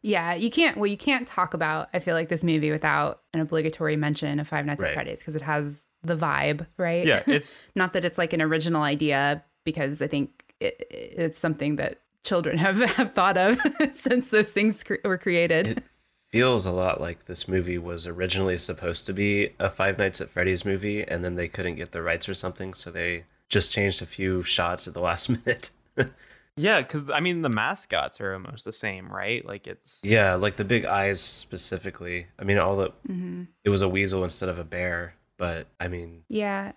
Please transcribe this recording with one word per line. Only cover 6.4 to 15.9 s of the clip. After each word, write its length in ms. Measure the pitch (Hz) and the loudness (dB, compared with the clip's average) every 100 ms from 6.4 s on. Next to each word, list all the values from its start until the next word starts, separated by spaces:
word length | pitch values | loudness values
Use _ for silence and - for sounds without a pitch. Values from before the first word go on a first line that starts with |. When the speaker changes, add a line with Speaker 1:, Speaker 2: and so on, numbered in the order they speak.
| 143 151 165 - | 2 0 -6 -4
Speaker 1:
right? 280 | 175 170 165 | 0 2 4
Speaker 3:
Yeah, 160 | 120 - | 4 4
it's 400 | 151 - - - | 2 2 -6 -6
Speaker 1:
<laughs> 40 | - | 0
Not 160 | 185 | 2
that 120 | 185 | 2
it's, 140 | 170 170 | 0 0
like, 140 | 170 | 0
an 100 | 170 | 2
original 400 | 156 160 160 165 | 2 2 2 2
idea, 640 | 147 147 151 139 143 147 _ _ | 2 2 2 4 2 0 _ _
because 400 | - 156 139 151 | -6 -2 -2 -2
I 60 | 151 | -2
think 440 | 143 139 _ - _ | -2 -2 _ -20 _
it, 260 | - - - | -4 -4 -12
it's 480 | - 57 - - - | -12 -12 -2 -2 0
something 380 | 165 151 143 147 | -2 0 -2 0
that 240 | 139 - _ _ | -2 -6 _ _
children 340 | - 185 160 165 | -2 0 2 2
have, 180 | 190 190 | 2 4
<laughs> 200 | 247 - | 2 2
have 180 | 233 | 0
thought 220 | - 190 185 | 4 4 6
of 200 | 190 254 285 - 294 | 4 4 2 2 -2
since 380 | - 262 247 254 | 0 2 2 4
those 200 | 214 214 | 4 4
things 320 | - 214 202 | 2 2 2
cre-, 120 | - 208 | -4 -4
were 140 | 202 185 | 0 0
created. 480 | - 175 170 160 196 | 2 4 4 4 2
Speaker 2:
It 160 | - - | -2 -6